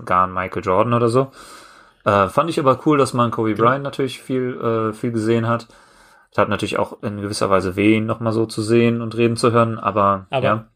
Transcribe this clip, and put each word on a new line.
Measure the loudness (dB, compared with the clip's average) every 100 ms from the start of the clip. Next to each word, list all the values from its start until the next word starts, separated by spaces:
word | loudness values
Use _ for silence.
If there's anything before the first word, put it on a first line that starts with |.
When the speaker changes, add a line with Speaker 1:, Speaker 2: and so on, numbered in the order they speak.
| 0
Speaker 1:
gar | 2 2
ein |
Michael | -2 -6 -6
Jordan | 0 2 2
oder | 2 2
so. | 2 0 -6 -20 -20 -20 -20 _ _
Äh, | 0 2 2
fand | 2 0
ich | 0
aber | 2 2 2
cool, | 2
dass | 2
man | 2 0
Kobe | 0 -2
Speaker 2:
Genau. | 2 2
Speaker 1:
Bryant | 0
natürlich | -6 -4 -6 -6
viel, | -6 -4 -4 -4
äh, | -2 -2 -2
viel | -4 -4
gesehen | -2 0 0 0
hat. | -2 -6 -20 _ _ _ _ _
Tat | -2 0
natürlich | 0 -2 -4
auch | -4 -6
in | -10 -8
gewisser | -8 -2 2
Weise | 2 0 2
weh, | 2 2
ihn | 0
noch | -4
mal | -2
so | -2 -2
zu | -4
sehen | 2 4 4 0
und | -6 0
reden | 0 2
zu | 2
hören, | 2 0 -2
aber, | -2 0 0 0 -4
Speaker 2:
Aber | -2 0
Speaker 1:
ja. | -2 -6